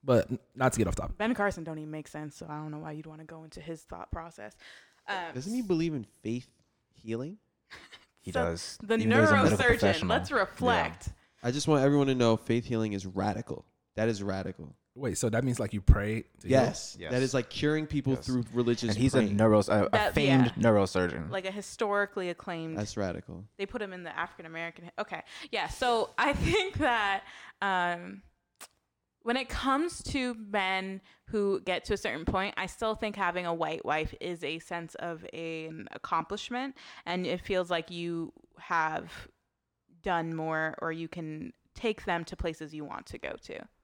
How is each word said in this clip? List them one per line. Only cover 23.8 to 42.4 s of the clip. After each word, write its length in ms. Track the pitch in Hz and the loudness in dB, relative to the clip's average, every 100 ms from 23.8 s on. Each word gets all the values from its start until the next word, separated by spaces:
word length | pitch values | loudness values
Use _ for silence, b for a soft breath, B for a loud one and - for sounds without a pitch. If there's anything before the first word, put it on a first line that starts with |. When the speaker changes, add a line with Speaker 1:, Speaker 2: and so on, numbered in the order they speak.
Speaker 2:
him 100 | 202 | -8
in 100 | 185 | -10
the 120 | 170 - | -10 -8
African 280 | 170 - 165 | -8 -8 -14
American. 440 | 165 165 - 170 - | -10 -10 -12 -16 -10
Okay. 240 | 208 - - B B | -8 -8 -12 B B
Yeah. 160 | 214 170 | -6 -6
So 420 | - 254 233 214 - | -2 0 2 0 0
I 140 | 254 | 0
<laughs> 400 | 285 - 392 381 | 2 2 2 0
think 60 | - | 0
that, 440 | 285 233 208 196 - B B - | 2 2 2 0 -4 B B -4
um, 600 | 202 185 175 175 180 196 - _ _ _ - _ _ _ _ _ | 0 2 0 -2 -8 -16 -20 _ _ _ -20 _ _ _ _ _
when 140 | 220 247 | -2 -2
it 120 | 254 | -2
comes 540 | - 269 269 339 - | -4 2 2 2 -4
to 300 | - 285 254 | -4 -2 -2
men 680 | 233 214 202 190 190 190 190 b b - | -4 -4 0 0 0 -2 -8 b b -6
who 340 | 220 202 196 | 0 2 2
get 240 | - 180 | 0 -4
to 80 | - | -2
a 20 | 202 | -4
certain 280 | 220 131 | -2 -4
point, 300 | 160 190 196 - | -2 0 -2 -4
I 100 | 190 | -6
still 280 | - 220 | -4 -4
think 220 | 214 214 208 | -2 -4 -2
having 280 | 185 175 | -2 0
a 80 | 175 | -2
white 320 | 170 160 160 | -2 -2 -2
wife 300 | - 151 156 - | -2 -2 -2 -6
is 220 | - 170 | -8 -6
a 160 | 165 160 | -6 -8
sense 340 | - 170 165 - | -8 -10 -10 -10
of 300 | 175 165 170 | -10 -8 -12
an 540 | - 165 165 160 160 - | -10 -8 -8 -10 -12 -14
accomplishment, 840 | - - 170 165 208 - 240 269 262 B B | -14 -4 -2 -2 -8 -6 -6 -6 -10 B B
and 220 | - 180 180 | -6 -4 -2
it 140 | 175 | -4
feels 280 | - 185 175 | -2 -2 0
like 200 | 175 165 | -2 -4
you 420 | 175 170 170 165 - _ _ | -8 -4 -4 -6 -10 _ _
have 540 | - 170 156 160 170 - - _ _ _ _ _ _ 170 | -2 2 2 -2 -8 -16 -18 _ _ _ _ _ _ _
done 320 | 196 170 165 165 | -2 0 0 -4
more, 400 | 160 160 160 - | -2 -2 -2 -2
or 120 | 165 | -6
you 160 | 160 165 | -4 -8
can 440 | - 160 156 165 - _ | -8 -10 -8 -12 -14 _
take 300 | - 233 214 | -6 -4 -2
them 200 | - 170 170 | -2 -2 -2
to 100 | |
places 360 | 180 | -6